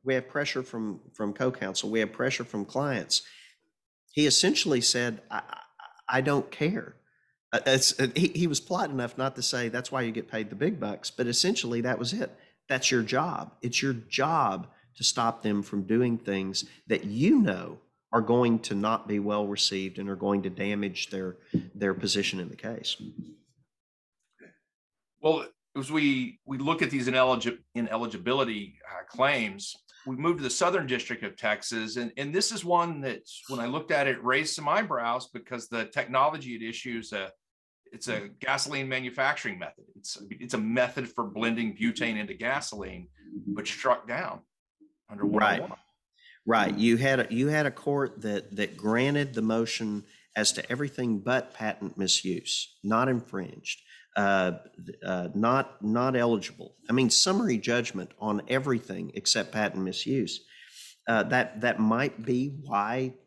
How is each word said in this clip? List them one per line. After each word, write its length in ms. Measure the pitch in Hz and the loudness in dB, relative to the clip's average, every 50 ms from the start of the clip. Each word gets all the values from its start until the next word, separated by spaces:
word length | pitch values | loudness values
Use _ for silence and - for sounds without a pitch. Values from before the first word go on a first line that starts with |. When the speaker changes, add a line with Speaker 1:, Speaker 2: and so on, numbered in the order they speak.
| _ | _
Speaker 1:
we 80 | 131 131 | 0 0
have 140 | 127 127 - | 0 0 -4
pressure 340 | - 147 147 139 - 131 | -4 -4 -2 -2 -2 -4
from, 380 | 131 - - 113 110 104 92 - - - _ | -6 -6 -6 -4 -4 -4 -6 -8 -12 -20 _
from 180 | - 107 104 | -4 -4 -4
co-counsel, 560 | 101 - 123 127 127 - - 95 92 - - 104 | 0 0 0 0 0 -2 -6 -4 -2 -4 -2 0
we 120 | 110 113 | 0 0
have 120 | 110 104 | 0 0
pressure 320 | - - 123 131 131 - 120 | -2 -2 -2 0 0 -2 -6
from 220 | - - 104 98 | -6 -4 -6 -6
clients," 560 | - - 131 143 143 131 104 78 - - - - - - - - - _ _ _ _ _ _ _ _ _ _ _ _ | -2 -2 -2 0 0 -2 -4 -2 -2 -2 -2 -2 -6 -20 -20 -20 -20 _ _ _ _ _ _ _ _ _ _ _ _
he 140 | - 147 151 | 0 2 4
essentially 560 | 143 - - - 185 302 - - 185 139 123 | 6 6 6 4 4 4 2 2 2 2 4
said, 400 | 120 - - 123 120 120 113 104 - - | 2 2 2 2 0 -2 -4 -6 -10 -8
"I, 80 | - 98 | -8 -8
I, 800 | - - - - - _ _ - - - - - _ - 127 131 | -8 -8 -14 -14 -16 _ _ -20 -20 -20 -20 -12 _ 0 2 2
I 20 | |
don't 300 | 131 147 143 139 - - | 4 4 2 2 2 -2
care." 460 | - - 147 165 208 - - - - _ _ _ _ _ _ _ _ _ _ _ | -2 0 0 0 0 -2 -6 -8 -18 _ _ _ _ _ _ _ _ _ _ _
Uh, 80 | - 110 - | 0 2 4
it's, 320 | 139 131 131 - - - - | 4 4 6 4 2 2 2
uh, 100 | 135 123 - | 0 0 2
he, 140 | 160 185 - | 2 2 2
he 180 | - 156 175 | 4 2 2
was 140 | 165 143 - | 2 2 -2
polite 300 | - - 180 190 247 151 | -2 -2 -2 0 0 0
enough 260 | 139 131 123 120 - | -2 -2 -4 -4 -2
not 180 | - 131 135 135 | -2 -2 -2 -2
to 60 | 127 | -2
say, 260 | 120 - - 123 120 117 | -4 -2 0 0 -2 0
"That's 220 | 117 123 123 - | -2 -4 -4 -2
why 120 | 139 131 | -2 -2
you 100 | 120 113 | -2 -2
get 180 | 110 113 - - | -2 -4 -6 -4
paid 200 | - 110 107 101 | -6 -6 -4 -6
the 60 | - | -2
big 220 | 101 143 180 220 143 | 0 0 0 0 -2
bucks," 320 | 110 104 101 - - - | -4 -6 -6 -8 -10 -10
but 160 | - - 123 | -4 -2 -2
essentially 540 | 120 117 - - - 233 - - 120 120 117 | 0 2 2 2 2 2 0 -2 -2 -2 0
that 180 | 117 123 123 - | 0 0 0 0
was 140 | 120 120 | -2 -4
it. 180 | 190 226 - - - - - _ _ _ _ - | -2 -4 -4 -6 -8 -20 -20 _ _ _ _ -2
That's 220 | 135 127 - - | -2 0 2 4
your 120 | 127 120 | 4 4
job. 500 | 110 107 - 131 156 175 156 - - - - _ | 2 2 0 0 0 0 -4 -6 -8 -10 -12 _
It's 200 | - 120 - - | -6 -2 0 0
your 120 | 139 139 127 | 0 0 -2
job 760 | 113 113 - - 135 135 156 165 156 131 104 95 92 90 - - _ _ _ _ | -2 -6 -4 0 0 2 2 4 4 4 2 2 -2 -6 -10 -16 _ _ _ _
to 80 | - 127 | -2 0
stop 380 | - - 127 117 117 113 - | 0 2 4 2 2 0 0
them 200 | - 107 104 101 | 0 0 0 0
from 220 | 98 - - 101 95 | 0 -2 -4 -4 0
doing 340 | 92 110 117 123 123 117 113 | 2 4 4 4 4 2 0
things 460 | - 101 98 95 95 95 95 - - - - - _ - | -2 -2 -2 0 -2 -2 -4 -6 -6 -8 -16 -20 _ -2
that 160 | 107 - - | -2 0 0
you 360 | 101 104 117 151 214 320 269 | -2 0 2 6 6 8 6
know 380 | 208 104 95 90 90 85 80 - _ _ _ _ _ _ | 6 4 2 -2 -6 -10 -12 -16 _ _ _ _ _ _
are 80 | - 120 | 0 2
going 380 | 110 113 120 123 123 120 113 110 | 4 4 4 6 6 4 4 2
to 160 | - - 104 | 0 -2 -4
not 320 | 98 101 107 113 110 - | 0 0 0 0 0 -2
be 140 | 107 104 104 | -2 -2 -2
well 260 | 101 104 104 104 104 | 0 0 0 0 0
received 540 | 101 101 101 - - 98 95 95 95 92 95 | -2 -2 0 0 0 0 -2 -6 -6 -6 -8
and 80 | 98 98 | -6 -6
are 80 | 98 | -4
going 260 | 92 98 101 101 98 | -2 0 2 2 2
to 80 | 92 95 | 0 -2
damage 600 | 90 - 98 101 104 101 104 98 90 - - - | -4 -4 -2 -2 -2 -2 -2 -4 -4 -6 -8 -6
their, 260 | 101 95 92 90 90 - _ _ - - - - - | -6 -6 -6 -6 -8 -12 _ _ -2 -2 -2 -4 -6
their 180 | 101 104 98 92 | 0 0 0 0
position 460 | 95 - 98 - 101 98 - - 92 | 0 -2 0 0 0 0 0 -4 -4
in 80 | 87 - | -8 -8
the 80 | - | -12
case. 440 | - - 110 117 - - - - - 107 107 - - - - - _ _ _ _ _ _ _ _ _ _ _ _ _ _ _ _ _ _ _ _ _ - - _ _ _ _ _ _ _ _ _ _ _ _ _ _ | -10 -10 -10 -10 -6 -6 -6 -6 -6 -10 -14 -12 -14 -14 -14 -18 _ _ _ _ _ _ _ _ _ _ _ _ _ _ _ _ _ _ _ _ _ -20 -20 _ _ _ _ _ _ _ _ _ _ _ _ _ _
Speaker 2:
Well, 260 | 151 156 156 160 - - _ _ _ _ _ 139 | 2 2 4 4 0 -8 _ _ _ _ _ -8
as 140 | 131 135 | -6 0
we, 480 | 156 156 147 143 135 131 127 117 - _ _ | 2 4 4 4 4 2 0 -4 -8 _ _
we 140 | - 135 131 | -8 -6 -2
look 240 | 139 151 165 165 | 0 0 2 2
at 80 | 170 127 | 2 0
these 160 | 139 135 123 | 0 0 0
ineligi-, 520 | 127 127 131 127 127 127 113 104 120 117 - _ _ _ | 4 6 6 6 6 6 2 0 -4 -4 -4 _ _ _
ineligibility, 1040 | 120 117 107 110 113 120 113 110 104 90 120 131 139 131 117 107 104 101 92 - _ - - | -4 -2 -2 -2 -2 -2 -4 -6 -4 -2 0 2 2 2 0 -2 -6 -8 -10 -16 _ -18 -14
uh, 140 | 95 90 92 - - | -14 -14 -14 -12 0
claims, 600 | 120 131 139 147 127 113 101 95 101 101 - - - _ _ - - - 135 | 2 2 2 4 2 -2 -4 -6 -8 -12 -12 -14 -16 _ _ -20 -14 -10 -8
we 80 | 131 | -6
moved 220 | 127 147 170 175 147 | 0 0 0 0 0
to 40 | |
the 80 | 139 123 | -2 -2
Southern 380 | - - 180 175 180 185 151 127 | 0 2 2 2 2 0 0 -2
District 340 | 123 117 - - 120 113 | -4 -4 -2 -6 -8 -8
of 140 | 113 101 95 | -8 -10 -8
Texas, 640 | - - 107 107 - - - 117 113 113 110 113 123 | -2 0 0 0 0 -4 -6 -6 -6 -6 -6 -6 -6
and, 140 | 120 113 - | -6 -6 -6
and 180 | - 143 143 151 | -8 -8 -2 0
this 160 | 190 196 - | 0 0 0
is 140 | 226 190 156 | -2 -4 0
one 360 | 175 175 170 170 170 160 143 | 2 2 2 2 0 -4 -6
that, 200 | 135 131 107 - _ - - - - - | -6 -6 -6 -8 _ -18 -20 -18 -12 -8
when 120 | 131 120 | -6 -6
I 60 | 117 | -4
looked 260 | 123 135 160 156 - | -4 -4 -6 -2 0
at 160 | 156 143 139 135 | 0 2 2 2
it, 140 | 123 - 110 | 0 0 0
raised 320 | 123 127 147 156 151 - | 2 2 2 0 -2 -4
some 120 | 160 151 147 | -4 0 2
eyebrows 600 | 170 208 226 165 147 120 120 120 120 127 - - | 2 2 0 0 -2 -2 0 0 -2 -2 -4 -8
because 360 | - 117 - - 127 117 113 - | -14 -16 -10 -10 -10 -10 -8 -6
the 160 | 117 113 110 | -4 -4 -4
technology 720 | 107 - 143 123 110 131 131 139 151 160 156 135 127 120 | -2 -4 -4 -4 0 2 4 4 4 2 -2 -10 -10 -10
at 60 | 110 | -8
issue 360 | 113 113 117 - - 127 117 113 | -8 -8 -8 -8 -8 -8 -8 -8
is 140 | 107 - | -8 -6
a, 180 | 107 98 95 95 - _ _ _ _ _ _ _ _ _ _ - | -6 -6 -6 -8 -12 _ _ _ _ _ _ _ _ _ _ -20
it's 160 | - 113 - 127 | -14 -10 -6 -4
a 220 | 110 107 101 101 - _ | -4 -4 -6 -10 -12 _
gasoline 480 | - 131 135 139 - 143 143 139 135 131 | -2 -2 0 0 0 -4 -2 -4 -4 -2
manufacturing 680 | 131 131 127 127 123 139 131 139 151 - - 117 95 | -4 -4 -4 -6 -2 0 0 0 0 -2 -4 -6 -6
method. 280 | 90 85 71 - - - _ _ | -6 -10 -12 -12 -18 -20 _ _
It's, 260 | 101 - - - - 101 95 | -16 -12 -12 -12 -12 -12 -14
it's 240 | 95 92 120 120 - | -12 -12 -6 -4 -2
a 40 | 113 | -2
method 500 | 107 110 117 127 123 123 - 147 139 - | 0 0 2 2 2 2 0 -6 -8 -6
for 180 | - - 117 | -6 -6 -6
blending 500 | 101 101 107 117 117 113 113 117 110 98 | -4 -4 -2 0 0 0 0 -2 -4 -2
butane 420 | - 113 117 113 - 120 117 110 107 | 0 -2 -2 0 0 -2 -2 -2 -4
into 160 | 104 101 95 | -6 -8 -8
gasoline, 720 | 87 110 123 135 143 - - 110 104 98 92 92 90 87 - _ _ - - - 90 90 | -6 -2 -2 -2 -2 -4 -6 -8 -8 -10 -10 -10 -12 -14 -16 _ _ -20 -14 -14 -10 -6
but 220 | 104 101 107 104 - | -6 -6 -4 -6 -8
struck 400 | - - - 131 123 - - 113 | -8 -2 2 2 2 2 0 -4
down 320 | 120 139 175 - - - _ _ _ _ _ _ _ _ - _ _ _ _ _ | -4 -2 -2 -4 -6 -10 _ _ _ _ _ _ _ _ -20 _ _ _ _ _
under 160 | 104 101 101 | -6 -2 0
Speaker 1:
Right. 360 | 104 - 107 107 101 95 - | 2 4 4 4 4 4 2
Speaker 2:
one 100 | - - | -2 -8
oh 40 | - | -10
one. 40 | - _ _ _ _ _ _ _ _ _ - - _ _ | -16 _ _ _ _ _ _ _ _ _ -20 -20 _ _
Speaker 1:
Right. 280 | 110 117 110 101 92 104 | 2 4 4 4 4 2
You 220 | - 110 117 117 | 4 6 6 6
had 240 | 113 131 135 135 127 | 6 6 4 4 4
a, 60 | 123 - | 2 2
you 200 | 117 117 135 147 | 2 2 2 4
had 180 | 151 151 147 | 4 2 2
a 40 | 139 | 0
court 520 | - - - 147 143 143 139 123 - - | -2 -2 -2 0 2 2 0 0 -4 -6
that, 340 | - 107 104 98 - - 101 | -4 -2 -2 -2 -4 -4 -4
that 180 | 104 104 - - | -2 -2 -4 -4
granted 600 | 80 101 107 113 117 131 139 147 147 143 139 120 | -2 0 2 4 4 4 4 4 2 0 0 -2
the 80 | 117 | 0
motion 600 | 110 110 113 113 113 110 - - 113 107 104 104 101 - - - _ _ _ | 2 2 2 2 0 0 -2 -4 -2 -2 -4 -4 -6 -10 -20 -20 _ _ _
as 180 | 107 107 - | 0 0 2
to 200 | - - - - | 0 -2 -4 -4
everything 480 | 120 131 147 139 - - 127 120 110 101 | -4 -4 -4 -4 -2 -2 0 0 0 0
but 320 | 95 120 123 131 - - | 2 2 2 2 0 -2
patent 460 | - - 110 104 101 - 101 90 - - | -10 -6 -4 -4 -4 -4 -8 -8 -4 -2
misuse, 800 | 95 92 - - - 92 90 87 - - - - - - _ _ | 2 2 2 2 2 -2 -4 -4 -4 -4 -4 -4 -4 -8 _ _
not 260 | - 101 110 113 127 131 | 0 2 4 4 4 4
infringed, 760 | 127 117 120 - - 95 90 - - - _ - - - _ _ - - - _ _ | 2 0 -2 -6 -8 -8 -8 -8 -12 -12 _ -10 -10 -10 _ _ -20 -20 -20 _ _
uh, 360 | 101 101 101 98 95 92 90 85 82 - - _ - 90 92 - - - | 0 2 4 4 4 4 2 0 -4 -12 -20 _ -16 -16 -16 -14 -10 -6
uh, 240 | 92 92 90 90 85 - | -4 -4 -2 -4 -4 0
not, 500 | 98 110 117 127 139 135 - - - 104 | 2 4 4 4 4 2 -2 -8 -4 -2
not 320 | 107 110 120 127 131 127 | 0 2 2 2 2 2
eligible. 600 | 123 120 120 117 101 92 - - - - - _ _ _ - | 4 4 4 2 2 0 -6 -12 -14 -18 -18 _ _ _ 0
I 60 | 117 | 2
mean, 160 | 135 131 110 | 4 4 6
summary 480 | - - - 185 190 202 240 190 123 107 | 6 4 4 4 4 2 2 2 0 0
judgment 540 | - 120 120 120 120 - - 95 87 - - _ | 2 2 0 0 0 -2 -6 -8 -8 -8 -10 _
on 220 | 104 107 104 104 - - | -2 0 0 -2 0 0
everything 640 | 127 135 139 143 123 110 - - 95 92 90 - - | 0 0 2 2 0 0 -2 -6 -8 -8 -8 -8 -8
except 380 | 101 - - - 117 98 - | -4 0 0 2 2 0 -2
patent 320 | - 107 107 98 - 95 95 | -2 0 0 0 0 -2 -4
misuse. 560 | 92 90 - - - 135 135 104 - - - - _ - - - - - - - - - _ _ | -4 -4 -4 -2 -2 0 0 0 -2 -6 -10 -14 _ -20 -20 -20 -20 -20 -20 -20 -20 -20 _ _
Uh, 180 | 113 117 110 101 | 0 2 2 2
that, 360 | 120 127 127 117 - - 107 | 2 2 2 0 0 -4 0
that 180 | 117 120 110 107 | 0 0 2 4
might 460 | 110 107 113 120 139 143 - 107 113 | 4 4 4 2 0 -2 -2 -6 -4
be 320 | - 123 123 135 143 135 151 | -2 0 0 0 -2 -6 -10
why 500 | 135 139 - 101 101 107 120 131 131 131 127 - _ | -8 -2 0 0 0 0 0 -2 -2 -4 -6 -12 _